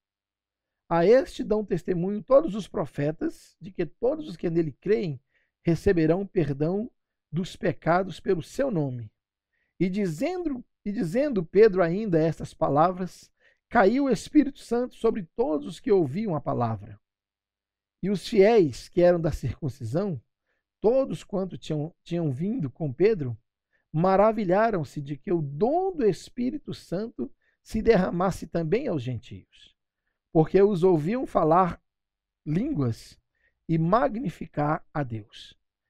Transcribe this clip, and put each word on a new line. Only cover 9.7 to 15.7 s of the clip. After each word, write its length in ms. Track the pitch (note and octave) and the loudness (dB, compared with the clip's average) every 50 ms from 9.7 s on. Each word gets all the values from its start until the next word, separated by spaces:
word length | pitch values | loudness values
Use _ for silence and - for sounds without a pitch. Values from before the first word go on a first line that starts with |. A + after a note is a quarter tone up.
| _ _ | _ _
E 100 | E3+ F#3+ | -2 -2
dizendo, 760 | F3+ G#3 G3+ F3+ D#3 D#3 B3+ E4 F#4 F#4 F4 D4+ C4+ B3 - _ _ _ _ | 0 0 -2 -2 -2 -2 -4 -4 -4 -4 -4 -6 -6 -6 -10 _ _ _ _
e 60 | G3+ | -8
dizendo 540 | G3 A#3 G3+ D#3 E3+ B3+ D4 D4 A#3+ F#3+ E3 | -6 -4 -4 -2 0 0 0 0 -2 -4 -4
Pedro 380 | - - F#3+ A3+ A3 F3+ F#3 F3 | 2 6 6 6 6 6 4 0
ainda 360 | E3 E3+ G3+ A3+ G#3 E3 D#3 | 0 0 -2 -2 0 0 2
estas 340 | D#3+ E3 D#3 - - - - | 2 0 -2 -4 -10 -14 -6
palavras, 800 | - D#3+ D#3+ C#3 C#3+ D#3+ F#3 F#3 F3+ F#3 F3 - - - _ _ _ _ _ _ _ _ _ | -4 -2 0 4 4 4 2 2 -2 -8 -10 -12 -16 -20 _ _ _ _ _ _ _ _ _
caiu 380 | - A#3 G3 G3 A#3+ C#4 C#4+ | 2 4 4 4 4 2 2
o 40 | C4+ | 0
Espírito 500 | A3 - - - - D4+ C4 C#4 - - | 0 -2 -4 2 4 4 4 4 -2 -10
Santo 340 | - - A3+ A#3+ B3+ B3 - | -8 -4 -4 -4 -4 -4 -6
sobre 340 | - - A3+ A#3+ A3 E3+ - _ | -2 -2 -2 -2 -2 -6 -8 _
todos 300 | - B3 D4 D#4 C#4+ D4 | -4 -2 -2 -2 -4 -6
os 120 | G3+ | -8